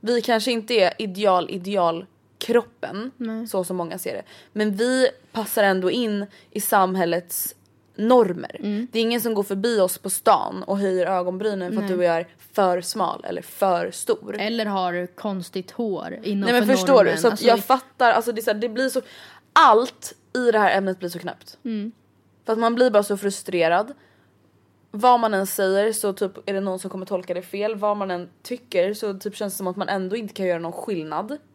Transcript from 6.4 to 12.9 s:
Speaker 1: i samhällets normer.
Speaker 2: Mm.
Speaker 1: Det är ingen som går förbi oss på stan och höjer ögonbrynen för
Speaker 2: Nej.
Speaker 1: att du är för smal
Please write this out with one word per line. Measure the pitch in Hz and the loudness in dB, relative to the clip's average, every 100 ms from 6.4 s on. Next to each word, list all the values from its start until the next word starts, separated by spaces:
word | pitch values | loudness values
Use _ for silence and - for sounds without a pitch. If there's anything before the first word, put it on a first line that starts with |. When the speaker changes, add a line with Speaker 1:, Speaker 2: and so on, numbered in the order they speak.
| _ | _
Speaker 1:
i | - | -8
samhällets | 202 208 185 185 170 170 175 - - - _ _ _ - | 0 2 2 2 0 -2 -4 -8 -8 -10 _ _ _ -4
normer. | 220 247 202 175 - - | 4 6 4 0 -8 -8
Speaker 2:
Mm. | 202 208 247 | -6 -6 -4
Speaker 1:
Det | 220 | -2
är | |
ingen | 226 233 | 0 0
som | 226 | -2
går | 214 | -2
förbi | 202 196 226 226 | -2 -2 0 2
oss | 190 - | 2 0
på | 196 | -6
stan | - - 185 - 190 | 0 4 4 2 -8
och | - 196 | -4 -2
höjer | 202 185 175 | 0 0 0
ögonbrynen | 190 180 185 214 196 180 | 0 -2 -2 -4 -4 -4
för | 220 | -4
Speaker 2:
Nej. | 202 | -2
Speaker 1:
att | 185 | 0
du | 175 | 2
är | 165 175 _ - | 0 -4 _ -8
för | - 190 180 | 0 2 2
smal | 175 | -4